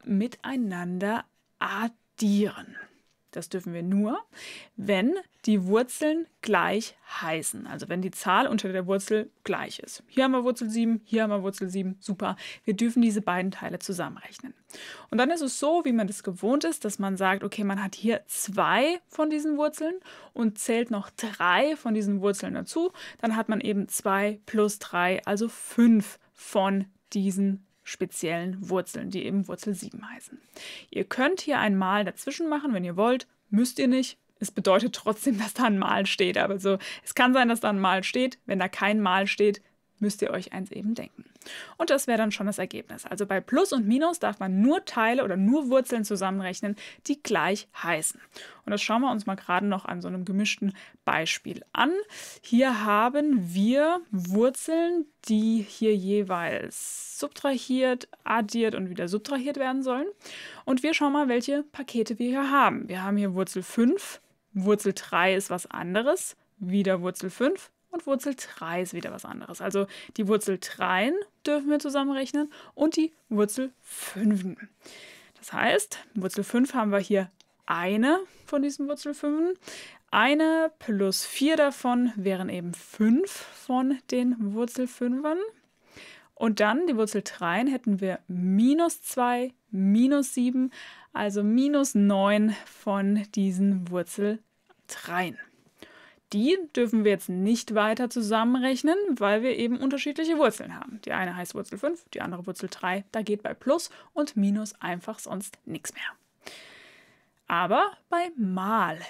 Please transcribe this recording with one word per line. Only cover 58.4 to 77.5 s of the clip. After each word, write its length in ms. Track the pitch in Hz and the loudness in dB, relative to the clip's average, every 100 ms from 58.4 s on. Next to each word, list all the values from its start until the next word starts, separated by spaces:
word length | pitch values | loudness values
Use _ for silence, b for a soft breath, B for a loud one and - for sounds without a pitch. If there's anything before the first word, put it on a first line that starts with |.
| 208 233 220 226 | 0 0 0 0
und 140 | 185 | -4
wieder 180 | 175 175 | -6 -4
subtrahiert 480 | 208 240 277 269 277 | -4 -4 -4 -2 -2
werden 280 | 262 262 | -2 -2
sollen. 240 | 262 254 359 - B B B B - | -2 -2 -4 -8 B B B B -2
Und 180 | 262 | 0
wir 100 | 302 | 2
schauen 200 | 311 294 | 2 2
mal, 160 | 285 269 | 2 2
welche 340 | 247 254 285 | 2 0 -2
Pakete 560 | 294 - 262 233 220 220 | -4 -10 -4 -2 -2 -2
wir 80 | 240 | -2
hier 240 | 269 277 | 0 2
haben. 380 | 277 214 - - | 4 4 2 -4
Wir 140 | 180 | -6
haben 120 | 196 208 | -2 0
hier 180 | 202 185 | 0 0
Wurzel 280 | 185 185 | -2 -4
fünf, 560 | 185 - 233 392 - - _ _ _ | -4 2 2 2 -4 -16 _ _ _
Wurzel 400 | 196 190 208 202 | -2 2 2 0
drei 420 | 190 - 175 185 190 | -4 -2 2 4 2
ist 140 | - | -2
was 160 | 180 - | -6 -6
anderes, 640 | - 170 196 254 370 - - _ - | -8 -4 0 0 0 -4 -14 _ -10
wieder 440 | 180 202 190 190 | -2 0 2 0
Wurzel 280 | 180 - 180 | -2 -6 -8
fünf 400 | - 262 392 - _ _ | 0 0 0 -6 _ _
und 180 | 339 - | -8 -2
Wurzel 280 | 269 285 262 | -2 -2 -6
drei 460 | - - 165 175 | -10 -12 -6 -4
ist 140 | 180 170 | -4 -6
wieder 160 | - | -10
was 120 | 196 | -12
anderes. 380 | - - - 175 | -14 -14 -14 -8
Also 240 | 196 196 196 B B - | -2 -2 -2 B B -4
die 100 | 202 | 0
Wurzel 300 | 214 202 185 | 2 0 -4
dreien 540 | - - 185 185 233 381 - _ - | -6 -4 0 2 2 0 -4 _ -2
dürfen 240 | 294 285 | 0 2
wir 80 | 294 | 0
zusammenrechnen 760 | 294 277 277 269 262 294 294 B B | 0 0 0 -2 -2 -2 -2 B B
und 220 | - 311 320 | 0 2 2
die 180 | 320 - - | 0 -2 -2
Wurzel 420 | 208 208 254 262 - | 2 2 0 -6 -8
fünfen. 760 | - - - 190 214 202 185 - 214 _ B B B B B _ | -18 -14 -10 0 2 2 0 -8 -14 _ B B B B B _
Das 160 | - | -8
heißt, 460 | - 226 403 - - - 202 | 0 2 2 0 -8 -10 -6
Wurzel 280 | 185 - | -4 -4
fünf 300 | 190 240 269 | 0 2 2
haben 180 | 262 214 | 2 2
wir 80 | 202 | 2
hier 300 | 196 202 185 _ _ | 2 2 0 _ _